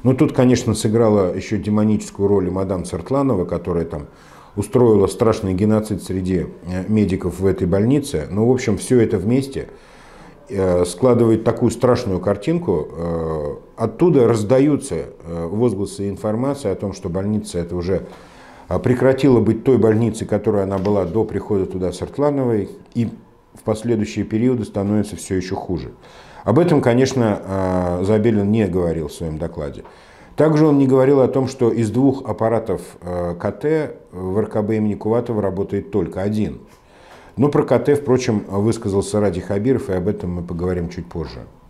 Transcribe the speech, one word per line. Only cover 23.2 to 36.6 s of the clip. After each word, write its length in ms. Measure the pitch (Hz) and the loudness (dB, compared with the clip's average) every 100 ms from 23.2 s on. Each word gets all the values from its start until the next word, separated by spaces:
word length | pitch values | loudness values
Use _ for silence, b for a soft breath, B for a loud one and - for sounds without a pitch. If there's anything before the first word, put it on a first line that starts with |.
| - _ _ | -20 _ _
в 80 | - | -10
последующие 640 | - 107 120 113 101 - 98 | -4 -4 0 -2 -2 -4 -4
периоды 400 | 110 127 123 104 | 0 0 0 -4
становится 500 | 104 98 107 101 85 | -4 0 0 -2 -8
всё 200 | - 95 | -4 -4
ещё 200 | 92 95 | -4 -8
хуже. 360 | - 85 64 - B B B B | -4 -6 -6 -16 B B B B
Об 140 | - 123 | 2 2
этом, 240 | 175 143 | 4 4
конечно, 580 | 123 120 127 127 113 98 | 4 2 2 2 0 0
э, 600 | 92 95 92 92 90 87 | -2 -2 0 0 0 -2
Забелин 460 | 95 110 107 104 101 | 2 2 2 2 2
не 140 | 113 101 | 2 2
говорил 440 | 90 85 82 73 | 0 0 -2 -6
в 40 | |
своём 240 | - 82 78 | -8 -8 -6
докладе. 460 | 80 80 71 - - B B B B - | -8 -8 -10 -10 -18 B B B B 0
Также 300 | 151 151 156 | 2 4 4
он 120 | 143 | 4
не 100 | 135 | 4
говорил 320 | 131 135 139 | 4 6 6
о 80 | 123 | 4
том, 200 | 135 127 | 2 -2
что 220 | - 117 | 2 2
из 220 | 107 110 | 2 0
двух 360 | 113 131 - 110 | 2 2 2 -6
аппаратов, 540 | 104 113 113 - 87 - - | -2 0 0 -2 -6 -6 -14
э, 340 | 90 87 87 87 | -8 -4 -4 -4
К 140 | 104 | -6
Т 460 | - 147 160 151 - - | -4 -2 -2 -2 -10 -16
в 260 | 90 92 98 | -10 -2 -2
Р 100 | 107 | 0
К 140 | 113 | -2
Б 140 | 104 110 | 0 0
имени 180 | 107 101 | 0 -2
Куватова 460 | 107 117 120 110 | 0 -2 0 -2
работает 500 | 98 90 95 101 98 | -2 -2 -4 -4 -2
только 300 | 104 85 92 | -2 -2 -4
один. 400 | 101 107 95 64 | -2 -2 -2 -6